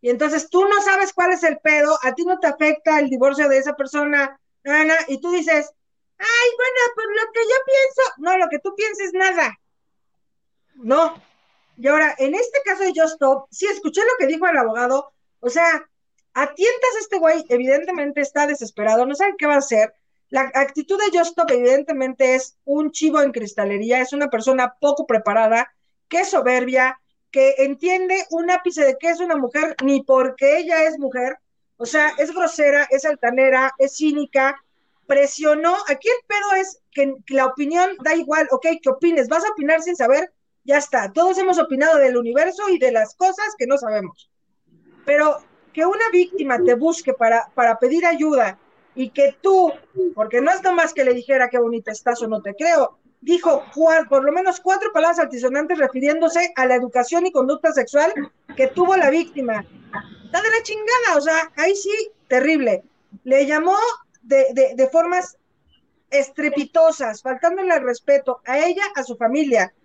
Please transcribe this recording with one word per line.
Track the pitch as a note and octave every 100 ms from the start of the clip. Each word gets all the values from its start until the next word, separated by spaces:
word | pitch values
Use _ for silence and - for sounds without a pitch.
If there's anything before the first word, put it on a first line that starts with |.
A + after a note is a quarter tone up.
Y | A#3+
entonces | A#3+ D4+ D4+ -
tú | F4 G4
no | G4+
sabes | G4 F#4+ G4
cuál | - F4+
es | F#4
el | E4+ D4
pedo, | D#4 D4+ D4 D#4
a | B3+ B3+
ti |
no | E4+ F4+
te | E4
afecta | C#4+ D4+ D4+ - D4+
el | C#4+
divorcio | B3+ C4+ C#4 C#4+
de | C4+
esa | C4+ D4
persona, | C4+ D4 D4 D4 C#4 C#4 _ _
na, | C#4 D4 D#4
na, | D#4+ D#4+
y | C4+
tú | E4
dices, | F4 D#4+ D#4 D4 _ _ _ _ _
"Ay, | G#4 A#4 A#4+ A#4+
bueno, | B4+ B4+ A#4+ A#4
pues | A4
lo | G#4+ A4+
que | A4
yo | A4+ C5 C5+
pienso", | C5+ C5+ C5 B4+ -
no, | D#4+ F#4
lo | E4
que | D4
tú | G4
pienses, | G4 G#4+ G#4 G4
nada. | F4+ F#4+ F4 C4+ G3+ _ _ _ _ _ _ _ _ _ _ _ C4+
No. | A3+ C#4 E4 - _ _ _ _ _ _
Y | B3
ahora, | D4+ D#4 C4+
en | C4+ F4+
este | A#4+ C#5 C5+
caso | F#4
de | F#4+ D#4
Just | D#4+
Stop, | D#4+ C4+ C4+ -
sí | - G4+
escuché | G4+ D#4 -
lo | A4 B4
que | C#4
dijo | D#4+ F4+
el | D#4
abogado, | A#3 A3 B3 C4+ C#4 _ _ _
o | A#3+
sea, | A#3+ E4+ - - _ _ _ _
a | B3 C#4+
tientas | - G4+ B4 B4+ G#4+
este | G#4 G4
güey, | D#4+ D#4+ D#4+
evidentemente | B3 B3+ C#4 E4+ F4 C#4+ C#4+
está | C#4 D4 D4
desesperado, | D4 A3 - G#3+ A3 B3+
no | C#4+
sabe | G4+ G4
qué | D4
va | C#4+
a |
hacer. | C#4 A3+ G#3+ _ _ _ _
La | C4+ C4 C4
actitud | C#4 C#4+ D4 F#4+
de | G#4 F4
Just | E4+
Stop, | E4+ E4
evidentemente, | B3 B3 C4+ C#4 D4 C4 C4 C4 B3+
es | C4 _ -
un | C#4+ D4+
chivo | - D#4 D4+
en | C#4
cristalería, | A#3+ G#3 G#3+ G3+ G3+ A3 B3
es | B3+
una | C#4+ C#4+
persona | A3 A3+ C4 B3 -
poco | C#4+ C#4+ D#4+
preparada, | A3+ A3 G#3 A3 A3+ A#3+ _ _ _ _
que | E4
es | F#4+
soberbia, | F4+ B3 B3+ B3 C4 B3+ C4 _ _ _
que | C4+ C4+ C4+
entiende | C4+ C#4 F4 F#4 F#4 F#4+ F4+
un | E4 E4+
ápice | F4+ F4+ D#4
de | C#4+ C4+
qué | E4
es | E4+
una | F4 D#4
mujer, | B3+ C#4+ D#4+ -
ni | C4+ C#4
porque | - C4+ B3+ B3+ C#4 D#4
ella | E4+ E4
es | D#4+ D#4
mujer, | C#4 B3+ B3+ - _ _ _ _
o | A#3
sea, | D4+ D4+ D4+
es | D4+
grosera, | E4 E4+ - D4 C#4+ C#4+
es | C4+ D#4
altanera, | C#4+ A#3+ B3 C4 C4 C4+ C4+
es | C4+ -
cínica, | D4+ D4 C#4 C4+ C4+ C#4+ _ _ _ _ _
presionó, | C#4 C#4 - D4+ D4+ E4 F#4 G4+
aquí | C#4 -
el | A#4+ _
pedo | G#4 G4+ F#4+
es | F#4+ - _
que | - C#4 C4+ -
la | C4+ C4+
opinión | C4+ C#4+ E4 F#4 F#4
da | C4 E4
igual, | C4+ D#4 D4+
ok, | B3+ E4 E4
que | C4+
opines, | C4 E4+ E4 A#3
vas | D#4+ G4+
a |
opinar | G#4+ C#4+ D#4+
sin | E4 F4
saber, | A#3+ C#4 F4+ _ _ _
ya | - C#4+
está, | C#4+ B3+ G3
todos | A#3+ F4+ F#4
hemos | F#4 F4+
opinado | - C4 D4+ D#4
del | C4+ B3
universo | A#3 B3 E4+ F#4 G4+
y | F4
de | B3+
las | A3+ G#3+ -
cosas | F#4 F#4+ G#4 G#4
que | A#3+
no | C#4
sabemos, | A#3+ G#3+ F#3 - _ _ _ _ _ _ _ _ -
pero | D4 D4+ D4 - _ _
que | - E4
una | G#4+ A4+
víctima | F4+ F4 F#4+ C#4 A#3+
te | F3+ A#3+
busque | D#4 E4 -
para, | C4 A3+ A3+ A3+
para | - A#3 A3+
pedir | B3+ D#4+ F4
ayuda | D#4+ D#4 C#4+ G#3+ F#3+ _ _ _ -
y | B3
que | - C#4 C#4
tú, | F#4+ F#4+ F4 - _ F#4+ F#4 G#3+
porque | G#3+ A#3+
no | C#4+
es | F#4
nomás | F#4 F4 D#4+
que | D#4 C4
le |
dijera | B3 A#3+ C4+ B3
"qué | B3
bonita | A#3 A#3 -
estás" | G#3+ - A#3+
o | A3+
"no | G#3+
te | G3+ G3+
creo", | D#4+ E4 C4 _ _ _
dijo | C4 F4 F4 C#4+ - C#4
cua-, | D#4+ D#4+ D#4+
por | C#4 C#4
lo |
menos | E4 F#4 F4+
cuatro | F4+ G4 G#4
palabras | G4+ E4 E4
altisonantes | C#4+ A#3+ B3+ C#4 D#4 E4+
refiriéndose | C4+ B3+ C#4 D#4 E4 E4+ F4 E4+
a | B3+
la | B3
educación | B3 B3 B3 E4+ F4+
y |
conducta | D#4+ C4 C#4 D#4+
sexual | D4 A#3+ C#4+ D#4+ G#4+ C#4+ _ _ -
que | C4
tuvo | D4+ F4+ F#4+
la | C#4+
víctima. | D#4 E4 C#4+ B3 G#3+ - - - - - - -
Está | E4+
de | A4
la | A4+
chingada, | A4+ G#4+ G#4+ B4 A4+ D#4
o |
sea, | C#4+ D#4+ D#4+ -
ahí | E4 G4+
sí, | G4+ G#4+ A4 _ _
terrible. | B3+ C#4 D#4+ B3 F#3 _ _ _ G3+
Le | B3+ C4+ C#4
llamó | D4+ E4 G4+ A#4+ A#4 _ _
de, | A#3 C4+ C4+
de, | B3+ C4 A#3+
de | C4
formas | E4 E4+ F4+ F4+ - _ _ _ _ _ _ _
estrepitosas, | C#4+ C#4 - D4 C#4+ C#4 E4 D#4+ D#4 B3+ G#3+
faltándole | C4 C4 E4+ F#4 F#4
al | E4
respeto | B3+ A#3+ - C#4 C4+ A#3+ -
a | C4+
ella, | E4 F4+ G4+ G4+
a |
su | B3+ A#3+
familia. | A3+ C4+ D4 A#3 F#3+ _